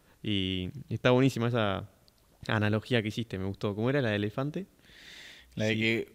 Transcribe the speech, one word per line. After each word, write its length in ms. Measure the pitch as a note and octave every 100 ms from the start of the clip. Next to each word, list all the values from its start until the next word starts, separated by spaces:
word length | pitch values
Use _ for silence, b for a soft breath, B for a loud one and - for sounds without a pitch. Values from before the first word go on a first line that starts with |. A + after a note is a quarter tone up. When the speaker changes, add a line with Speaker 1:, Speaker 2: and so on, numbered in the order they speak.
| b b
Speaker 1:
Y, 480 | A2 G2+ F#2 F#2 F#2 - -
y 60 | A2+
está 160 | B2+
buenísima 380 | B2+ C3+ A#2 A#2
esa 380 | A#2+ G#2+ F#2+ G2+ _ _ _ _ - -
analogía 540 | A2 G#2+ G#2+ - B2
que 60 | G#2+
hiciste, 280 | G#2+ A2+ F#2+
me 80 | F#2+
gustó. 300 | G2 A2 G2+
¿Cómo 160 | A#2
era 100 | C#3
la 80 | A#2+
del 140 | G#2
elefante? 420 | G#2 A#2+ C#3 E3 G3 _ B B B B B B B
Speaker 2:
La 120 | - A2
de 80 | A2
Speaker 1:
Sí. 40 |
Speaker 2:
que 340 | A2 A2+ -